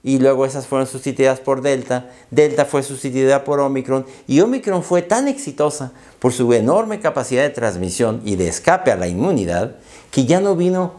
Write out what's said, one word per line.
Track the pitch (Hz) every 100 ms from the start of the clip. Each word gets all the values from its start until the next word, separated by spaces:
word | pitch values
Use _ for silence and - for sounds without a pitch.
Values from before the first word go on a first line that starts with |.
y | 131 135
luego | 131 131 135
esas | 135 117
fueron | 135 131
sustituidas | 131 143 127 131 131
por | - 131
delta, | 139 135 123 127 123 - -
delta | 127 151 147 139
fue | 143
sustituida | 135 131 135 127 135 139
por | 139 143
Omicron, | 139 135 131 135 131 - -
y | 139
Omicron | 220 254 208 180
fue | - 180
tan | 175 220 277
exitosa | 277 - - 151 143 131 - - _
por | 127
su | 120 120
enorme | 120 113 185 220 151
capacidad | 160 143 120 127
de | 147
transmisión | 139 113 87 92 90 117 113 104
y | 95
de | 87
escape | - - 185 147
a | 98
la | 90
inmunidad, | 90 165 151 87 87 107 - - - -
que | - 127
ya | 175
no | 202 175
vino | 180 185 175